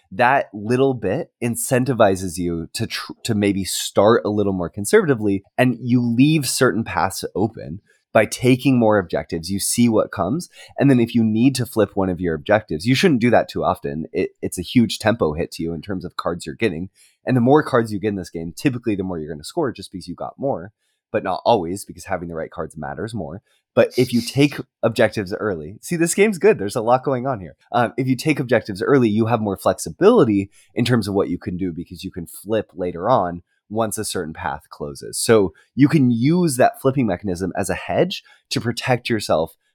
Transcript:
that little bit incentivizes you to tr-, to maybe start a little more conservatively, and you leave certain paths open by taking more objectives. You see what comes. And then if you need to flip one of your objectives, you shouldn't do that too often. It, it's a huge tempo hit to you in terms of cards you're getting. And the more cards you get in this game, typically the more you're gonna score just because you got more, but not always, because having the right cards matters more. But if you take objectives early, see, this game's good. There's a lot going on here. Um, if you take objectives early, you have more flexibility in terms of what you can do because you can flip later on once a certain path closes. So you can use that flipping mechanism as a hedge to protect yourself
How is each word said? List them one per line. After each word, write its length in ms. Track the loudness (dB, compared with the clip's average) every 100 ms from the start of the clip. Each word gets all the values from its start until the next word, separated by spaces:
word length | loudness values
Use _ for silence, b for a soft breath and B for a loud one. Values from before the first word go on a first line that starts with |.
| _
that 380 | 0 2 2 0
little 420 | -8 -2 2 2
bit 380 | 2 -2 -4 -6 -6
incentivizes 960 | -6 -4 -2 0 0 4 4 4 -4 -4
you 300 | -4 -4 -6
to 120 | -8 -6
tr-, 260 | -8 -12 -12
to 100 | -4
maybe 300 | 0 2 0
start 580 | -4 -6 -2 4 6 6
a 60 | 2
little 220 | 0 0
more 160 | 0 -4
conservatively, 760 | 0 4 4 4 0 0 -2 -4 0
and 200 | 0 0
you 200 | 2 2
leave 480 | 2 4 4 4 0
certain 360 | 2 2 2
paths 400 | -4 -2 -2 -4 -8
open 460 | -2 -2 -4 -14 -14 _ _ _
by 140 | 2 2
taking 520 | 2 2 4 4 4
more 200 | 4 4
objectives. 500 | 0 -4 -4 -8 -6
You 100 | -6
see 300 | -2 2 4
what 240 | 4 0
comes. 380 | -2 -2 -2 -6 B B 0
And 140 | 4
then 100 | 4
if 140 | 4
you 100 | 2
need 300 | 2 4 2
to 100 | 2
flip 280 | -4 0 0
one 160 | 0 -2
of 100 | -2
your 140 | -4
objectives, 500 | -4 0 0 0 -6
you 100 | 0
shouldn't 280 | 2 2 2
do 80 | 4
that 180 | 4 2
too 160 | -2
often. 420 | -2 -2 -4 -8 -6
It, 200 | -4 -4 -6
it's 160 | -8 -8
a 40 |
huge 360 | 0 2 2 0
tempo 340 | -2 0 0
hit 180 | -2 -6
to 100 | -6
you 100 | -8
in 80 | -8
terms 240 | -8 -10
of 140 | -10 -8
cards 260 | -6 -6
you're 100 | -8
getting. 360 | -4 -4 -4 -10 b b b
And 100 | -2
the 60 | 2
more 220 | 6 4
cards 280 | 4 0 0
you 80 | -4
get 100 | -4
in 80 | -4
this 120 | -8
game, 240 | -10 -10
typically 420 | -2 -2 -2 -4 -4
the 80 |
more 140 | -4 -6
you're 140 | -10
gonna 120 | -12
score 280 | -10 -6 -6
just 180 | -6 -14
because 160 | -16 -14
you 60 |
got 200 | -12 -12 -8
more, 360 | -6 -6 -10 _ _ _ _
but 140 | -6
not 160 | -4 -4 2
always, 400 | 0 0 -8 -10
because 180 | -16
having 240 | -8 -8 -8
the 60 |
right 160 | -10 -10
cards 260 | -10 -12 -10
matters 380 | -10 -8 -8
more. 260 | -8 -10 -12 _ _ _
But 220 | 2 2 2
if 160 | 0
you 80 | 0
take 360 | -2 2 2 0 -12 -4
objectives 500 | -2 2 0 0 -6
early, 460 | -4 -4 -6 -8 -14
see, 160 | -6 -2
this 180 | 0
game's 220 | 2 2 4
good. 220 | 2 2
There's 180 | -2 -2
a 60 |
lot 220 | 2 2
going 220 | 2 -2 -2
on 140 | -6
here. 160 | -8 -18 -4
Um, 240 | -2 0 -2
if 100 | -2
you 100 | 0
take 220 | 0 -2
objectives 440 | 2 0 0 -6
early, 260 | 2 4 4
you 160 | 2 2
have 140 | 0
more 160 | -2 0
flexibility 920 | 0 0 -4 4 6 6 4 2 -2 b b
in 100 | -4
terms 240 | 0 0 2
of 60 |
what 160 | 0 0
you 80 | -4
can 180 | -6 -6
do 160 | -6
because 320 | -6 -12 -12
you 60 | -12
can 160 | -12 -14
flip 460 | -14 -4 -4 -4
later 340 | -6 -6 -4 0
on 340 | 2 0 -6 -14 _ -8
once 260 | -4 -4 -4
a 80 |
certain 300 | -6 -6 -6
path 340 | -6 -8 -8 _
closes. 500 | -12 -12 -12 -12 -4
So 360 | 4 4 4 b b
you 140 | 2 4
can 220 | 6 4
use 480 | 4 2 2 2 2
that 240 | 0 2
flipping 240 | -2 0 -2
mechanism 480 | -2 -4 -4 -4 -4
as 140 | -4
a 40 |
hedge 480 | -4 -2 0 0 -4 b b -8
to 100 | -6
protect 480 | -4 -4 -2 -2 0
yourself 480 | -4 0 0 -2 _ _